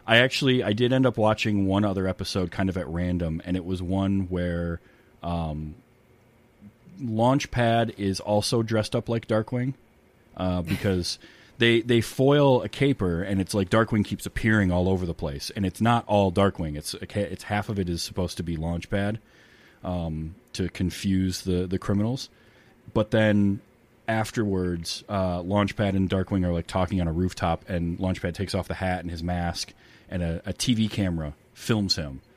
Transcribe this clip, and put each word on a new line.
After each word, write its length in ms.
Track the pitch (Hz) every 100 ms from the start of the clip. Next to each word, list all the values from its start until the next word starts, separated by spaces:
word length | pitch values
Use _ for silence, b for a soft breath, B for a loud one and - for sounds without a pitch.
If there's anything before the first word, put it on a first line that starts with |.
| -
I 100 | 113
actually, 460 | 127 - 139 127
I 80 | 107
did 180 | 107 123
end 100 | 131
up 140 | 131 117
watching 480 | 107 110 113 104 95
one 180 | 98
other 240 | 104 95 95
episode 420 | 95 95 101 90
kind 200 | - 95
of 80 | 92
at 100 | 73
random, 540 | 85 90 90 85 80
and 100 | -
it 120 | 92 85
was 160 | 92
one 460 | 87 95 98 98 92
where, 500 | 90 87 85 85 85 b b b b
um, 520 | - 85 80 76 78 78 _ _ _ _ _ _ _ _ - _ - -
Launchpad 960 | 127 110 120 139 - - 117 117 113 -
is 220 | 101 95
also 420 | - 104 104 120
dressed 320 | 110 113 -
up 140 | 123 110
like 180 | 117 -
Darkwing, 480 | 110 110 123 127 131 _ _ _ _ _ -
uh, 260 | 90 90
because 560 | 85 101 104 92 87 - B B
<laughs> 200 | B -
they, 220 | 117 117
they 200 | 113 117
foil 640 | 113 - 135 147 143 123
a 60 | 104
caper, 540 | - 139 135 92 85
and 180 | 95 98
it's 140 | 92
like 140 | 107 95
Darkwing 340 | 113 113 113
keeps 220 | 101 107 -
appearing 440 | - 117 110 95
all 180 | 87 92
over 160 | 95 87
the 80 |
place, 360 | 82 80 69 - -
and 100 | 95
it's 140 | -
not 240 | 110 120 -
all 240 | 104 98
Darkwing. 460 | 90 98 - 80 73
It's 180 | -
a 120 | - 98
ca-, 140 | 107 101
it's 140 | 92
half 240 | - 104 104
of 100 | 101
it 100 | 87
is 140 | 85
supposed 340 | - - 87 -
to 60 |
be 140 | 85 82
Launchpad, 640 | 82 85 - 101 101 110 b b b b b b
um, 520 | 90 90 82 78 80 87 _
to 160 | - 90
confuse 720 | - 90 - 101 95 95 92
the, 240 | 95 90 92
the 120 | 92
criminals. 500 | - 101 110 131 - b b b b b -
But 180 | - 104
then 500 | 110 107 104 101 101 - _ _ _ -
afterwards, 960 | 110 107 - 107 95 90 87 85 - -
uh, 300 | 101 92 90
Launchpad 500 | 87 101 101 - 101 95
and 120 | 92
Darkwing 360 | 98 95 98 90
are, 60 |
like, 140 | 85 -
talking 320 | 95 87 98
on 80 | 82
a 40 |
rooftop, 560 | 80 92 - 90 82 -
and 300 | 90 85 87
Launchpad 360 | 92 90 90
takes 200 | 85 95
off 140 | 98 85
the 60 |
hat 260 | 87 92 90
and 100 | 85
his 120 | 85
mask, 500 | 85 87 85 85 - - b b b
and 140 | 92
a, 200 | 85 82 -
a 60 |
T 220 | 92 -
V 120 | 113 110
camera 460 | - 98 82 76 73 _
films 420 | - - 113 98 -
him, 240 | 76 65 -